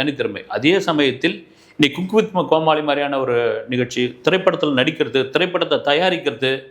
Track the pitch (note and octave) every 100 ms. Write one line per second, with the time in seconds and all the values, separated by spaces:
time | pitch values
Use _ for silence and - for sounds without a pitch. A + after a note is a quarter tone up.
0 | C#3 C3 A2+ G2 - G#2 C3+ F#3+ F3 D3+
1 | C#3 B2 E3 G3+ - _ _ - C#3+ E3+
2 | F#3 G#3+ G#3+ F#3 D3 D#3+ D#3+ D#3 D3+ C#3+
3 | C#3+ C#3 B2+ A#2+ A#2 A2 A#2+ B2+ A#2+ B2+
4 | B2 - D#3 F#3 F#3 D#3+ D#3 C3 C3 D#3
5 | C#3+ C3+ C3 D3+ F3+ F3+ E3 C#3 C#3+ D3
6 | F#3 E3+ C#3+ B2 C3 C3+ -